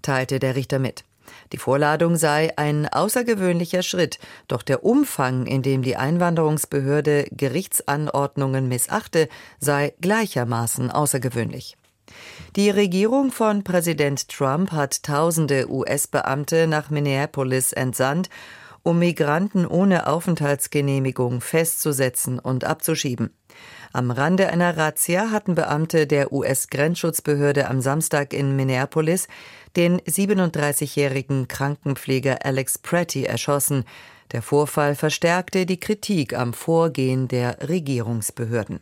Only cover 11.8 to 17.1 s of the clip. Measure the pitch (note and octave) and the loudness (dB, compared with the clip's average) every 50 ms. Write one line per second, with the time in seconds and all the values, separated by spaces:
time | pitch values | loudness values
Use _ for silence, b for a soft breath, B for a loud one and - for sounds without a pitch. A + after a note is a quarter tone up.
11.8 | _ _ _ _ _ B B B B B B B B B B G3 G3+ G#3 G3 G3+ | _ _ _ _ _ B B B B B B B B B B 2 2 4 4 4
12.8 | G#3 F#3+ F3 F#3+ G3+ A3 B3 C#4 C#4 C4 - - A3+ G#3+ G#3 G3+ F#3+ - F3+ F3+ | 2 2 4 2 2 4 4 2 2 0 0 2 2 2 2 0 -2 0 0 0
13.8 | E3 E3+ D#3+ D3 D3 C#3+ C#3+ C#3 - _ - - C#3+ C3+ C3+ D#3+ F#3+ F#3+ F3 D#3 | 2 0 0 2 2 0 0 -2 -6 _ -4 -2 0 0 2 2 0 0 0 -2
14.8 | C#3+ C3+ - - - - D3 C#3+ D#3+ E3+ E3+ E3 D#3 C#3 C#3+ C3+ B2 - - C3+ | 0 0 -2 -6 -4 -2 0 2 2 2 2 2 2 2 2 0 0 0 -2 -4
15.8 | - - B2+ C#3+ - - - C#3+ - - C3+ C#3+ D3 - E3 E3 E3 D#3+ D#3 D3+ | -2 -2 -2 -2 -2 -2 -2 -2 0 0 -2 -2 -2 0 2 2 2 2 2 -2
16.8 | D3 - D3+ D3 C#3+ C#3+ | -2 -2 -2 -2 0 0